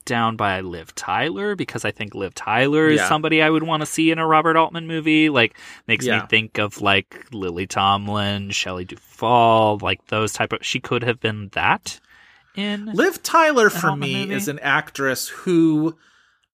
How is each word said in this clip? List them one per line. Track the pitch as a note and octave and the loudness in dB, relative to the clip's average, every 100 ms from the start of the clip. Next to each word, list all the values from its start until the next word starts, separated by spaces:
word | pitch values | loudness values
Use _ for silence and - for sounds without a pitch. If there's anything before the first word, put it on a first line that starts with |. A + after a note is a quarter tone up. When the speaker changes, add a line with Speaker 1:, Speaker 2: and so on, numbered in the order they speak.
| - | -6
Speaker 1:
down | A#2+ A2+ A2 | -2 -2 0
by | G#2 F#2+ | -2 -2
Liv | F#2 E2+ D#2+ - | -6 -12 -14 -12
Tyler, | - F#2+ C#3+ F#3+ G3+ G3+ | -6 -4 -4 -4 -6 -6
because | C3+ A#2 | -8 -6
I | G#2+ | -8
think | - G#2 G2 | -8 -10 -8
Liv | F#2+ | -10
Tyler | - - A2+ C3+ D3+ D#3 | -8 -2 0 2 4 4
is | D3+ | 4
Speaker 2:
Yeah. | F#2 | 2
Speaker 1:
somebody | D#3 D#3 D#3 | 2 2 4
I | D#3 | 4
would | D#3+ | 2
wanna | D#3+ D#3 D3+ | 0 -2 -2
see | - D#3+ | 0 0
in | E3 | 2
a | D#3+ | 2
Robert | D#3 E3 D#3+ | 4 4 2
Altman | D#3+ E3 E3 | 2 -2 -8
movie. | E3 D#3 D#3 D#3 | -4 2 4 4
Like, | C3+ A2+ - - - - | 4 2 0 -20 -18 -4
makes | A2+ B2+ | -2 0
Speaker 2:
Yeah. | G2+ | -2
Speaker 1:
me | F#2+ | 0
think | A2 A2 - | 0 0 -4
of, | G#2 - | -4 -2
like, | G2+ G2 - - - | 0 0 -2 -12 -16
Lily | G#2+ F#2 E2+ F#2+ | -8 -6 -6 -6
Tomlin, | - G2 G2+ G2+ G#2 G2+ G2+ G2 | 0 2 2 0 -4 -2 -4 -6
Shelley | G2 F#2+ F2+ F#2 | -6 -6 -8 -10
Duvall, | - _ - A2+ A#2+ A2+ A2+ A2 G#2+ | -14 _ -4 2 6 6 6 4 2
like, | F#2 F#2+ _ | -2 -4 _
those | A2 G#2+ | -2 -2
type | - A2 | -2 -4
of, | G#2+ | -4
she | - C3 | -6 -6
could | - A#2+ | -4 -2
have | B2 A#2 | -2 -2
been | A2 G#2+ G2 | -4 -6 -8
that | - F#2 - - - _ _ _ _ _ - | -2 0 0 -4 -16 _ _ _ _ _ -8
in | G3+ G#3 G#3+ | -6 -6 -4
Speaker 2:
Liv | G3 F4+ - | 0 0 -2
Tyler, | - E4 D#4 C#4 G#3 | 0 2 4 4 4
Speaker 1:
an | |
Speaker 2:
for | F3 E3+ | 2 -2
Speaker 1:
Altman | C#3+ C#3 | -2 -4
Speaker 2:
me, | C3 | -4
Speaker 1:
movie. | C3+ G3+ | -4 -4
Speaker 2:
is | G3+ | -6
an | D3 | -4
actress | C#3 C#3+ D3+ - C3+ B2+ - | 0 0 -2 -4 -2 -2 -6
who | - - E3+ E3 D#3 D#3 D#3+ _ _ _ _ _ | -8 0 4 4 2 0 -4 _ _ _ _ _